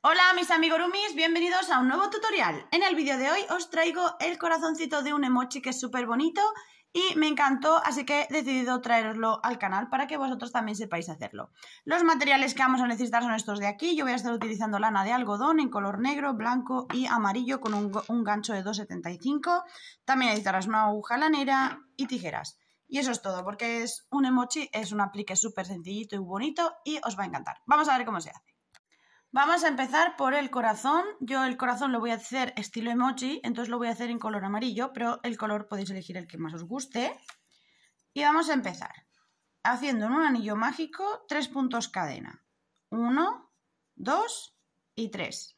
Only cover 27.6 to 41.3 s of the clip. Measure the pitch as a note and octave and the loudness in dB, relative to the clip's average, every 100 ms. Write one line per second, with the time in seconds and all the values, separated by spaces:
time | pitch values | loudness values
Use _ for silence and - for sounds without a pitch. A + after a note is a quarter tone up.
27.6 | - - D#4 C4 A#3 G3 D#3+ - _ _ | 2 2 4 2 0 -6 -6 -18 _ _
28.6 | _ _ _ _ _ _ _ B3+ C#4+ E4+ | _ _ _ _ _ _ _ 2 4 4
29.6 | D#4+ C4 C4 C#4+ E4+ - C4+ C#4+ C4+ B3 | 2 0 0 4 2 2 0 2 0 0
30.6 | A#3 G#3+ C4+ D4+ G4+ G#4 A#3 C4+ C4 B3+ | 0 0 2 2 0 -6 -4 0 0 0
31.6 | B3 A#3+ C4+ A#3+ A#3 A3 - B3+ B3+ - | -2 0 0 0 0 -4 -4 -4 -4 -4
32.6 | G#3 A#3 A3+ A#3+ C4 B3+ B3+ D4+ A#3+ A#3 | -8 -6 -2 0 0 0 -4 -4 -4 -4
33.6 | A#3 A#3+ A#3 A#3 A#3+ A#3 A3 G#3 F#3+ G#3 | -4 -4 -4 -4 -4 -4 -4 -4 -4 -2
34.6 | B3 G#3+ C4 C4 A#3 A#3+ B3 A3+ G#3+ G#3 | -2 -2 -4 -2 -2 -2 -6 -4 -4 -4
35.6 | G#3 G#3 F#3+ F#3+ F3+ F3+ E3+ D#3 D#3+ E3 | -4 -8 -6 -8 -8 -12 -12 -10 -8 -8
36.6 | E3+ B3+ C4 - B3+ - - - _ _ | -8 -8 -6 -4 -4 -6 -18 -20 _ _
37.6 | _ _ _ _ _ - D4 D#4 D#4 C#4 | _ _ _ _ _ 0 4 4 4 0
38.6 | G3+ E3+ - - _ _ _ _ _ _ | 0 -8 -14 -16 _ _ _ _ _ _
39.6 | - A#3+ C#4 A#3+ G#3+ C4+ D#4 B3 G#3 G#3+ | -2 0 0 0 0 2 4 2 0 0
40.6 | A#3 B3+ D#4 - G4 G#4+ - | -2 -2 -8 -6 -6 -6 -4